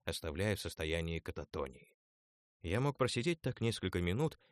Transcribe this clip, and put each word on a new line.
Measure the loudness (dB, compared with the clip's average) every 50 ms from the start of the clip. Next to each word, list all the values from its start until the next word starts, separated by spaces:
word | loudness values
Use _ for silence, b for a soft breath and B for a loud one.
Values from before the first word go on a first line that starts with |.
| _
оставляя | -6 -6 -4 -4 -4 -2 0 2 2 2
в | 0
состоянии | -2 -6 -4 -2 0 0 2 0 0 0 -2 -2
кататонии. | -4 -4 -6 -8 -8 -6 -4 -4 -4 -4 -6 -12 -20 -20 _ _ _ _ _ _ _ _ _ _ _ _ _ _
Я | -4 0 0 2
мог | 2 2 2
просидеть | 2 2 2 2 2 0 0 0 0
так | -2 -4 -2 2
несколько | 0 0 0 2 0 0 2 2
минут | 2 2 2 2 2 0 -2 b b b